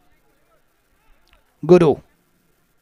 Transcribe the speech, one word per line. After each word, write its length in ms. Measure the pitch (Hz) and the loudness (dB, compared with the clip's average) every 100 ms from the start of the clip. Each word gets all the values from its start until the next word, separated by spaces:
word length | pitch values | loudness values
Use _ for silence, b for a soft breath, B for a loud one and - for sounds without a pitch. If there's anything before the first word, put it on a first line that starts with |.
| _ _ _ _ _ _ _ _ _ _ _ _ _ _ _ _ | _ _ _ _ _ _ _ _ _ _ _ _ _ _ _ _
गुरु. 300 | 156 180 160 - - _ _ _ _ _ _ _ | 0 0 0 -4 -12 _ _ _ _ _ _ _